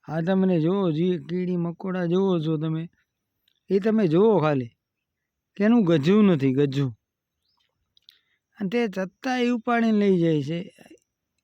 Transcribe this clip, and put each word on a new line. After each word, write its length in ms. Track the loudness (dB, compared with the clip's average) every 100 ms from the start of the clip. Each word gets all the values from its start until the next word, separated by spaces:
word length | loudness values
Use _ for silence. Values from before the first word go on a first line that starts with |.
| -8
આ 140 | -6
તમને 400 | -2 0 2 2
જુઓ, 300 | 0 0 -2
જે 260 | 0 -2 -4
કીડી 400 | -6 -6 -4 -4
મકોડા 480 | -4 -8 -8 -4 -2
જુઓ 340 | 0 0 0
છો 180 | -2 -4
તમે, 320 | -4 -6 -8 _ _ _ _ _ _ _ _
એ 100 | -2
તમે 280 | 0 0 2
જુઓ 320 | 4 4 4
ખાલી, 320 | 2 -2 -6 _ _ _ _ _ _ _ _ -2
કે 80 |
એનું 200 | 2 4
ગજું 420 | 4 2 4 4 4
નથી, 280 | 4 0
ગજું. 440 | 0 0 0 -4 -6 _ _ _ _ _ _ _ _ _ _ _ _ _ _ _ _
અને 100 | -6
તે 180 | -4 -4
છતાંય 600 | -6 -10 _ -6 -2 -2
ઉપાડીને 500 | -2 -2 0 2 2
લઈ 200 | 2 2
જાય 240 | 2 0
છે. 300 | -2 -8 -10 _ -20 -20 _ _ _ _